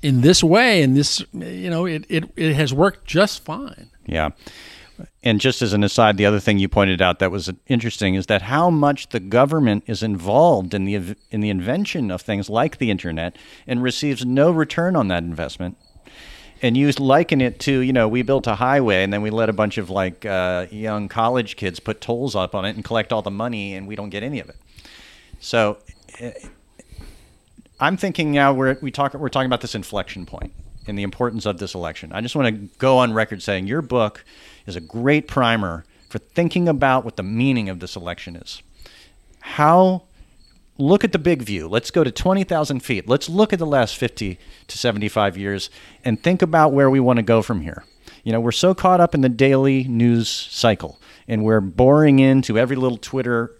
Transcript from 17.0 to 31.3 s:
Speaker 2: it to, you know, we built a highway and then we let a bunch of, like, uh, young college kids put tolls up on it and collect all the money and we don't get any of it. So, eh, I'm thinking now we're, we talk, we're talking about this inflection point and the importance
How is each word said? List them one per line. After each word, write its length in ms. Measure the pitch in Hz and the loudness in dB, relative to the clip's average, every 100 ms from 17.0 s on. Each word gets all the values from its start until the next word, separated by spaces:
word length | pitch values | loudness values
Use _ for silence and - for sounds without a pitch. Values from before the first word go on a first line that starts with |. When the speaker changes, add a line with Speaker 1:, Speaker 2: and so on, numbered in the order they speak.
| 135 139 170 143 | 2 4 4 2
Speaker 2:
it 180 | 127 - | 0 -2
to, 200 | - 135 | -2 0
you 140 | 127 | 2
know, 140 | 131 110 | 2 2
we 160 | 120 | 0
built 240 | 120 135 127 | 0 0 0
a 80 | 101 | -2
highway 480 | 123 143 123 95 | 0 2 2 2
and 100 | 98 | 0
then 80 | 101 | -2
we 80 | 107 | -2
let 200 | 110 110 | 0 0
a 40 | |
bunch 240 | 107 107 104 | 0 -2 -2
of, 140 | 90 | -6
like, 340 | 95 95 85 107 | -2 -4 -4 -4
uh, 400 | 95 92 90 90 | -2 -2 -2 -6
young 380 | 107 110 104 98 | -8 -6 -6 -4
college 480 | - 117 127 107 - | 0 2 0 -4 -6
kids 220 | 98 82 | -8 -6
put 220 | - 107 | -8 -8
tolls 340 | - 120 135 104 | -4 -4 -2 -2
up 200 | 92 104 | -4 -4
on 100 | 95 | -6
it 100 | 110 | -8
and 80 | |
collect 300 | 104 117 104 | -4 -4 -2
all 80 | 110 | -4
the 80 | 101 | -4
money 460 | 98 117 113 101 95 | -6 -6 -6 -8 -10
and 120 | 98 | -12
we 80 | 104 | -12
don't 140 | 104 | -10
get 140 | 98 | -10
any 160 | 117 143 | -8 -10
of 100 | 76 | -12
it. 60 | - _ - - - - - _ - | -20 _ -20 -20 -20 -20 -20 _ -20
So, 380 | - 117 107 104 - - _ - | -4 0 0 -2 -14 -20 _ -16
eh, 120 | 120 - - - _ _ - - - - _ _ _ _ - _ | -16 -16 -20 -20 _ _ -20 -20 -20 -20 _ _ _ _ -20 _
I'm 180 | 143 185 | -2 0
thinking 340 | 196 - 156 | -4 -2 0
now 200 | 143 139 | 2 2
we're, 280 | 131 135 135 | 2 0 -2
we 80 | 139 | -6
talk, 240 | - 139 | -4 -4
we're 160 | 139 143 | -4 -4
talking 160 | 135 131 | -2 -2
about 160 | 123 | -2
this 140 | 120 107 | -4 -10
inflection 500 | 95 104 92 98 87 | -8 -8 -8 -12 -16
point 280 | 85 - - - - - | -14 -14 -14 -18 -16 -10
and 100 | 101 | -6
the 60 | |
importance 420 | 98 - 123 | -6 -4 -4